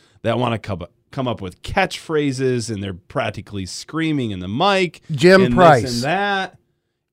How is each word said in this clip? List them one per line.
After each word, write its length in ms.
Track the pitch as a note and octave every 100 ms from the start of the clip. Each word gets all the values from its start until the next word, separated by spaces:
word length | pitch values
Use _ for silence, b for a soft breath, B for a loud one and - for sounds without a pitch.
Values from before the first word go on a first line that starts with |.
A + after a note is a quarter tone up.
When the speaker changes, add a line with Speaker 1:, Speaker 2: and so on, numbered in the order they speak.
| _ _
Speaker 1:
that 140 | A2 A#2
wanna 200 | A#2+ A2+
come, 240 | - F2+ F2 _ _
come 160 | C#3+ B2+
up 120 | A2
with 220 | G2 -
catchphrases, 1120 | - G3 F#3 - - D3+ C#3+ C3 C3 B2 A2
and 80 | G2+
they're 120 | G2
practically 720 | F2+ _ C#3 A2+ G2+ - G2+ F#2+
screaming 680 | - - D#3 D#3+ D3 A#2
in 80 | F#2
the 80 | F2+
mic 520 | A#2 G3 F#3+ F3 - -
Speaker 2:
Jim 300 | C#3 E3+ F#3+
Speaker 1:
and 100 | F3+
this 40 | D3
Speaker 2:
Price. 380 | F3 C3 B2
Speaker 1:
and 80 | A#2+
that. 540 | C3+ F#3 G3+ G3 F#3 _ _ _ _ _ _